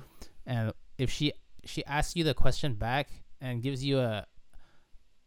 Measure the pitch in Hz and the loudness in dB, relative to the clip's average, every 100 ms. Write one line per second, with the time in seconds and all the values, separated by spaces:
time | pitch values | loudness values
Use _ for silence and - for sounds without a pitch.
0 | - - - - - 120 110 - - - | -14 -16 -14 -10 -4 0 0 -4 -10 -4
1 | 123 - 147 - - - - - - 147 | -2 2 0 0 -8 -16 -10 -8 -2 0
2 | - 175 156 123 135 - 147 104 110 135 | 2 2 4 8 8 6 2 0 0 -2
3 | 143 - - - 131 120 131 127 139 135 | -2 -8 -14 -10 -6 -4 -2 -2 2 2
4 | 120 104 - - - - - - - - | 2 -2 -6 -14 -16 -16 -16 -20 -20 -20
5 | - - | -20 -20